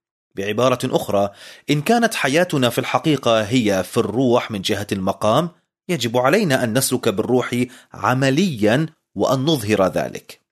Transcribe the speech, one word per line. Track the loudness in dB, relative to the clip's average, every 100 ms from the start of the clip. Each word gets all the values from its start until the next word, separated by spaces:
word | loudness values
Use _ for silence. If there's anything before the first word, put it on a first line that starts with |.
| _ _ _ -10
بعبارة | -6 0 0 0
أخرى، | 0 -2 0 0 0 -4 -20 -20 -2
إن | -2
كانت | 2 2 2 -2
حياتنا | 0 0 0 2 0
في | 0
الحقيقة | -2 -2 0 0 2 2
هي | 2 2 2 0
في | 0 -2
الروح | -2 0 2 2 0
من | -6
جهة | -4 -4 -4
المقام، | -4 -4 -2 0 0 0 -10 _ _ -8
يجب | -4 -2 0
علينا | 2 2 2 0
أن | 0 0
نسلك | 0 0 -2
بالروح | -2 0 0 0 -4 -4 -6 _
عمليًا | -4 0 2 2 2 0 2 2 2 0 -8 _ -4
وأن | 0 0 2
نظهر | 0 0 2 2
ذلك. | 0 -4 -8 -16 -20 _